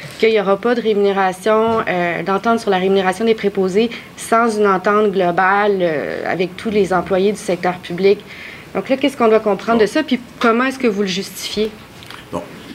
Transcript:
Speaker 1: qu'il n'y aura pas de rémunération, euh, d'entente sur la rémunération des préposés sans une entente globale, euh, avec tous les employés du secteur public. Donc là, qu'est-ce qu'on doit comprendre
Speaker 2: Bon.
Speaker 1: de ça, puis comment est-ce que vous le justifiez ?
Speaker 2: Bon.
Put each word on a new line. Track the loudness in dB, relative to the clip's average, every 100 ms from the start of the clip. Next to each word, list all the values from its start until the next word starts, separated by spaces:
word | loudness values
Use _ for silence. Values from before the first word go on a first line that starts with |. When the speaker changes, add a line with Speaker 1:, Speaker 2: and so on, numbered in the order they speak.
| -12 0
Speaker 1:
qu'il | 2
n'y | 2
aura | 2 0
pas | 2 0
de |
rémunération, | 2 2 2 2 0 0 0 2 2 0 0
euh, | -2 -2 -2
d'entente | -2 -2 0 0
sur | 2
la | 0
rémunération | 2 2 2 0
des | 0 2
préposés | 0 0 0 2 0 -2 -16 -14
sans | 0 2 2 2
une | 2
entente | 2 2 2 2
globale, | 2 0 2 2 2 2 2
euh, | 0 0 -2 -4 -4
avec | -2 -4 -4
tous | -2
les | 0 2
employés | 0 0 2 2
du | 0
secteur | -4 -2 -2 -4
public. | -8 0 2 2 -2 -18 -18 -18 -10
Donc | -8 -2
là, | 0
qu'est-ce | 0 2
qu'on | 4
doit | 4
comprendre | 2 -2 0 2
Speaker 2:
Bon. | 2
Speaker 1:
de |
ça, | 2
puis | 0 -2 -4 -2
comment | 0 2 0
est-ce | 0
que | -2
vous | 0
le | -2
justifiez ? | -4 -8 -10 -8 -4 -4 -6 -20 -20 -18 -18 -10
Speaker 2:
Bon. | -10 -10 -16 -18